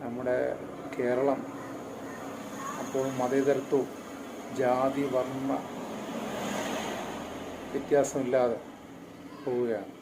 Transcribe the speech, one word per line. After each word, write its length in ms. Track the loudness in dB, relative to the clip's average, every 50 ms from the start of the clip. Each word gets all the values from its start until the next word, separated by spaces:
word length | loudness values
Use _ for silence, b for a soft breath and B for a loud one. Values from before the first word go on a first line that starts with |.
| -6
നമ്മുടെ 340 | -6 -6 -2 0 2 2 4 4 2 0 -2 -6 -8 -10 -10 -8 -8 -4 0
കേരളം 420 | 2 2 4 4 6 4 4 2 0 -6 -8 -8 -8 -8 -8 -8 -8 -8 -10 -8 -8 -8 -8 -8 -8 -8 -8 -8 -8 -8 -8 -6 -6 -6 -4 -4
അപ്പോൾ 260 | -6 0 2 2 2 2 2 2
മതേതരത്വവും 680 | 2 4 4 6 6 6 4 4 4 4 4 4 4 2 -2 -10 -10 -10 -10 -10 -10 -10 -10 -10 -10 -8 -2 2
ജാതി 440 | 4 4 6 6 4 4 4 2 0 2 2
വർണ്ണ 380 | 2 2 2 -2 -2 0 0 0 0 -2 -6 -8 -8 -8 -8 -6 -6 -6 -6 -4 -4 -4 -4 -4 -4 -4 -2 -2 -2 -2 -2 -2 -2 -4 -4 -4 -4 -6 -6 -6 -8 -8 -8 -8 -8 -8 -8 -8 -10 -10 -4 -4
വ്യത്യാസമില്ലാതെ 840 | -4 2 6 6 6 6 6 2 0 2 4 6 6 6 6 4 0 -4 -10 -14 -16 -16 -16 -16 -16 -16 -16 -16 -14 -14 -14 -14 -6 -4
പോവുകയാണ്. 480 | 0 2 2 2 2 2 0 -2 -6 -12 -16